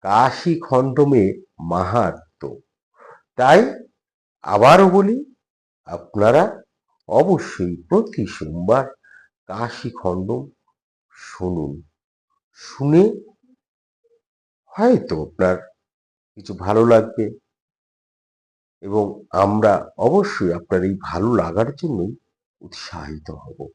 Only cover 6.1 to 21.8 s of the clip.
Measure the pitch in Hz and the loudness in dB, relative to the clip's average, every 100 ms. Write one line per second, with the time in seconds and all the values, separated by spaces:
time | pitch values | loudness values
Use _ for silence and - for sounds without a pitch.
6.1 | 107 107 135 202 - _ _ _ _ - | 0 4 4 2 -4 _ _ _ _ -2
7.1 | 107 175 175 - - 90 87 - 196 226 | 0 2 0 -2 -6 -6 -6 -2 -2 -2
8.1 | - 104 - 78 82 90 123 131 - _ | -6 -8 -8 -12 -8 0 0 0 -12 _
9.1 | _ _ _ _ 95 117 - 123 - 92 | _ _ _ _ -10 -10 -10 -12 -8 -6
10.1 | 90 95 120 139 _ _ _ _ _ _ | -4 -6 -8 -10 _ _ _ _ _ _
11.1 | _ - - 92 87 73 73 - _ _ | _ -20 -10 -6 -6 -8 -12 -18 _ _
12.1 | _ _ _ _ _ - - 139 160 208 | _ _ _ _ _ -20 -6 2 4 4
13.1 | - - _ _ _ _ _ _ _ _ | 0 -16 _ _ _ _ _ _ _ _
14.1 | _ _ _ _ _ _ - 226 226 - | _ _ _ _ _ _ -2 2 2 0
15.1 | 80 78 _ 92 90 - _ _ _ _ | -8 -8 _ 0 0 -8 _ _ _ _
16.1 | _ _ - - 92 95 107 117 113 110 | _ _ -20 -16 -10 -2 2 4 4 2
17.1 | - 107 - _ _ _ _ _ _ _ | -4 -6 -8 _ _ _ _ _ _ _
18.1 | _ _ _ _ _ _ _ 98 104 101 | _ _ _ _ _ _ _ -6 -4 -4
19.1 | - - 90 101 107 107 95 - - 113 | -6 -6 0 2 4 2 2 -2 -2 0
20.1 | 180 190 - 92 85 - 92 92 95 - | 2 0 -4 -4 -4 -2 -2 -2 -4 -8
21.1 | 85 107 117 85 87 117 143 | -4 0 0 0 -2 -4 -4